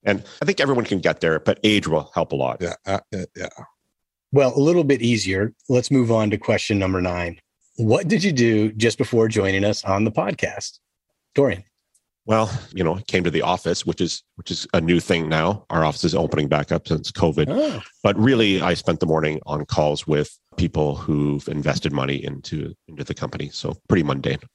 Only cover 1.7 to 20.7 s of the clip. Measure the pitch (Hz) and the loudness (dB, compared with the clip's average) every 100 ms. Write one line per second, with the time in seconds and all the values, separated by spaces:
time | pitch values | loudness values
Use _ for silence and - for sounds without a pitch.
1.7 | 104 80 80 71 90 80 71 64 60 85 | 2 2 -2 0 -4 -2 -2 -2 -4 -8
2.7 | - - 98 _ 98 - - - - - | -8 -6 -6 _ -10 -10 -10 -12 -12 -20
3.7 | _ _ _ _ _ _ 139 131 127 147 | _ _ _ _ _ _ 2 4 4 4
4.7 | 175 143 131 117 113 92 95 110 _ - | 4 2 2 2 0 0 -2 -2 _ 0
5.7 | 127 120 135 117 113 107 104 - 104 - | 0 2 2 4 2 2 0 0 0 2
6.7 | 101 95 95 90 87 85 87 _ _ _ | 0 2 0 0 -2 -6 -10 _ _ _
7.7 | - 110 123 170 214 190 135 117 107 110 | -2 2 2 2 0 2 2 2 4 0
8.7 | 107 117 - 120 117 110 104 95 95 101 | 0 0 0 0 2 2 2 0 2 0
9.7 | 101 - 98 110 110 190 165 - - - | 0 -2 0 0 0 -4 -4 -6 -6 -14
10.7 | - _ _ _ _ _ - 135 92 - | -16 _ _ _ _ _ 0 0 0 -10
11.7 | _ _ _ _ _ - 110 98 - - | _ _ _ _ _ 0 0 2 -4 -8
12.7 | 92 82 92 - 92 87 78 80 87 82 | -2 -2 -2 -2 0 0 0 0 0 -2
13.7 | 85 - 82 85 - _ - - 85 - | -2 -4 -2 -2 -4 _ -20 -10 -10 -2
14.7 | 90 82 87 - 87 80 80 82 104 _ | 0 4 2 2 -2 0 0 0 -2 _
15.7 | 85 78 73 85 76 76 76 71 73 73 | 0 0 0 -2 0 0 0 0 0 0
16.7 | 82 - 80 - - 82 78 78 214 302 | -4 -2 -4 -4 0 0 2 0 0 -2
17.7 | 143 - _ 104 101 117 123 104 92 82 | -4 -12 _ 0 4 4 4 4 2 0
18.7 | 85 - 82 82 78 78 78 - 76 73 | 0 -2 0 0 2 0 -4 -6 -6 -2
19.7 | - 76 73 - 76 73 - _ - 85 | 0 0 0 0 -2 -2 -8 _ -4 -2